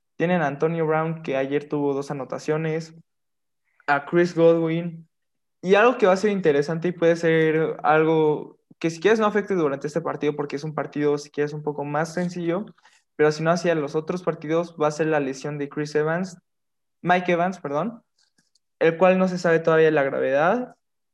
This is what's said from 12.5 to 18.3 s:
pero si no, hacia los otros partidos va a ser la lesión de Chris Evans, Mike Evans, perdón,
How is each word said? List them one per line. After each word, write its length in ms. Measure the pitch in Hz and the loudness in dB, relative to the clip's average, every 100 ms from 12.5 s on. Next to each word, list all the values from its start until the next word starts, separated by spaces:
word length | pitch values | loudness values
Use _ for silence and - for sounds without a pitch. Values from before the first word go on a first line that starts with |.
| 180 220 _ _ _ _ - | -4 -6 _ _ _ _ 0
pero 120 | 151 | 0
si 100 | 156 | 2
no, 80 | 160 | 0
hacia 240 | 175 175 160 | 0 0 0
los 180 | 143 156 | -2 -4
otros 280 | 160 180 | -4 -4
partidos 540 | 180 156 151 165 170 - | -4 -6 -2 -2 -2 -2
va 60 | 151 | -2
a 40 | |
ser 160 | 156 160 | 0 0
la 120 | 151 | 0
lesión 380 | 135 135 147 147 | -2 -6 -8 -8
de 100 | 143 | -8
Chris 280 | 151 151 151 | -6 -4 -2
Evans, 420 | 156 170 190 - _ _ _ _ _ _ | -2 -4 -6 -12 _ _ _ _ _ _
Mike 320 | 170 180 180 | 0 0 2
Evans, 260 | 170 185 185 | 0 0 -4
perdón, 440 | 143 147 220 233 _ _ _ | -6 -4 -4 -8 _ _ _